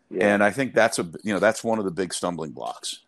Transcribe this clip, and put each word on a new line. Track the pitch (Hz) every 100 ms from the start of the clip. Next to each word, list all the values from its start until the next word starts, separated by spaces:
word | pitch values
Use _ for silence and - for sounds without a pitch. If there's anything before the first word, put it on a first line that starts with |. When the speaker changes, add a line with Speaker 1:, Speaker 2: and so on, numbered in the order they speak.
| _
Speaker 1:
Yeah. | 92 104
Speaker 2:
And | 104
I | 101
think | 123 131
that's | 113 110 -
a, | 87 76
you | 107
know, | 92
that's | 104 -
one | 113 110
of | 95
the |
big | 85 90
stumbling | - 92 82 78
blocks. | 60 58 - - -